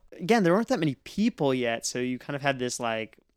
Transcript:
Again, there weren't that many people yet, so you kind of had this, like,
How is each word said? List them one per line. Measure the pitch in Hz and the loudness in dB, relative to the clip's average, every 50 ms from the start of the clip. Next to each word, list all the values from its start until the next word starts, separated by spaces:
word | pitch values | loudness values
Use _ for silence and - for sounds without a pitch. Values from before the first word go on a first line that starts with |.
| _ - - | _ -20 -16
Again, | - 180 165 226 240 190 | -6 0 2 4 4 6
there | 165 175 | 6 4
weren't | 208 233 - | 4 2 2
that | 269 - | 0 0
many | 165 151 131 | 0 0 -2
people | - - - - - 208 247 - - 156 139 131 | -2 -8 -10 -4 0 0 0 0 0 0 2 2
yet, | 127 120 117 117 - - | 2 0 0 -2 -2 -4
so | - - 123 | -4 -4 -4
you | 127 127 127 120 | -4 -4 -4 -6
kind | - - 147 | -8 -8 -8
of | 139 143 | -4 0
had | 143 135 127 | -2 0 0
this, | 123 123 - - | -2 -4 -4 -4
like, | 123 117 113 110 110 - _ _ _ _ _ | -4 -4 -2 -4 -6 -8 _ _ _ _ _